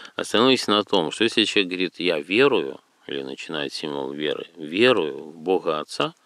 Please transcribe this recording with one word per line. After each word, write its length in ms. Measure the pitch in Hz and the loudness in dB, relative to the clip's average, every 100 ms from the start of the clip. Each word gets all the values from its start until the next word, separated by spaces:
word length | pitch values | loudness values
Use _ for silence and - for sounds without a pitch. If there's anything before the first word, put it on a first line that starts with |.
| - | -12
остановились 520 | - 87 104 131 127 - | -8 0 4 4 4 2
на 160 | 104 | 2
том, 260 | 101 98 76 | 2 2 0
что 140 | - | 0
если 200 | 113 - | 0 2
человек 260 | 104 107 90 | 2 2 0
говорит: 240 | 90 90 - | 0 -4 -2
"Я 220 | 87 80 | -2 -2
верую", 600 | 73 107 139 107 67 - _ _ - | 0 4 4 4 -2 -8 _ _ -10
или 160 | 69 | -8
начинает 500 | 67 69 - 78 69 | -8 -10 -8 -6 -6
символ 400 | - 78 71 67 | -6 -6 -6 -6
веры, 340 | 73 73 - - 85 | -4 -4 -4 -8 -12
"верую 680 | 76 90 127 107 76 69 | -6 2 4 4 0 -6
в 120 | 78 80 | -12 -6
Бога 440 | 82 90 82 78 | 0 0 0 -4
Отца", 340 | 73 - 151 - | -4 -4 -4 -6